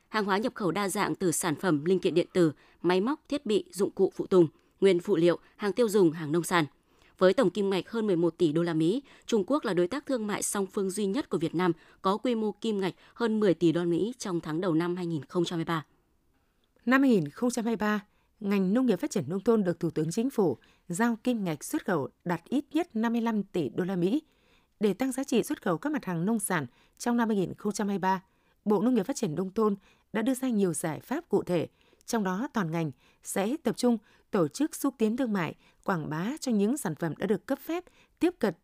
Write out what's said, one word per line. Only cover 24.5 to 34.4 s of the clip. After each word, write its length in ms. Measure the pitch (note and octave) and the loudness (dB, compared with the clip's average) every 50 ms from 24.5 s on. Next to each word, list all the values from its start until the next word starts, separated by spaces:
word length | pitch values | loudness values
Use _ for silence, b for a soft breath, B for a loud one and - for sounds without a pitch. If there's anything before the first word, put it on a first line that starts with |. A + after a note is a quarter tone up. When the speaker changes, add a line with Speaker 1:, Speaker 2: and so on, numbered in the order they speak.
| b b b b _ _ | b b b b _ _
Speaker 2:
Để 140 | G3+ G#3+ F#3 | 0 0 0
tăng 180 | - C4 C4+ B3+ | 0 -2 -4 -2
giá 120 | - C#4 | -4 -4
trị 180 | - - A3+ F3 | 0 0 0 0
xuất 200 | - D4+ - - | 0 -4 -4 -2
khẩu 160 | G#3 F3 D#3 | -2 -2 -2
các 140 | - C#4+ D#4 | -2 -4 -4
mặt 120 | C4 - | -4 -4
hàng 220 | - F3+ E3 E3 | -4 -4 -2 -2
nông 120 | G3+ A#3 A3 | 0 -2 -2
sản 280 | - - F#3+ D#3+ C#3 A#2+ b b b b b - | -2 -2 -2 -4 -4 -6 b b b b b -8
trong 180 | - A#3+ A#3+ | -4 -2 0
năm 120 | A#3+ A#3 A3 | 0 0 0
hai 100 | A3+ G3+ | 0 0
nghìn 160 | F3+ - - | 0 -2 -4
không 180 | - - G#3+ G3+ | -6 -6 -4 -4
trăm 160 | - G#3+ G3+ | -2 -2 -2
hai 100 | G3+ F#3+ | -2 0
mươi 20 | |
ba, 220 | E3+ F#3+ F#3+ F#3 - _ _ _ _ _ _ _ _ | 0 0 0 0 -4 _ _ _ _ _ _ _ _
Bộ 180 | G#3 G#3+ F#3+ G#3 | 0 0 2 2
Nông 120 | B3 B3+ | 2 2
nghiệp 120 | A#3 F3+ | 2 0
Phát 100 | - C#4 | 0 -2
triển 180 | - - F3+ D3+ | -4 -4 -4 -2
Nông 160 | - F#3+ F#3+ | -4 -4 -4
thôn 260 | F3+ - A3 G#3+ G3+ G3 b b b b b b - | -2 0 2 2 0 -2 b b b b b b -4
đã 100 | G#3+ A3 | -2 0
đưa 120 | C4 C4 | 0 0
ra 140 | B3 C4 C4 | -2 -2 -2
nhiều 240 | A#3 G3+ G3 F3+ D#3 | 0 2 2 0 0
giải 280 | - - E3 D3 C3+ | -2 -4 -4 -6 -6
pháp 280 | - - A#3+ E4 E4+ _ | -8 -8 -8 -8 -4 _
cụ 140 | - F#3+ - | -2 0 0
thể, 260 | - F3+ E3+ C3 b b b b b b b b | 0 0 -2 -2 b b b b b b b b
trong 180 | - - A#3 G3+ | -4 -4 -2 -2
đó 240 | F#3 F#3 F#3+ B3 D4 - | -2 -2 -4 -6 -4 -4
toàn 180 | A#3 F#3+ D#3+ | -4 -4 -2
ngành 200 | D#3+ E3+ E3 D3+ C3 b b b b b - | -2 -4 -4 -4 -6 b b b b b -14
sẽ 340 | - - - F#3 G#3+ C4 E4+ - | -8 -4 -2 -2 -2 -4 -2 -2
tập 140 | A#3 F3+ | -4 -2
trung 220 | - - B3 A#3 G#3+ b b b b b _ | 0 0 0 0 0 b b b b b _
tổ 180 | - G#3 | 0 0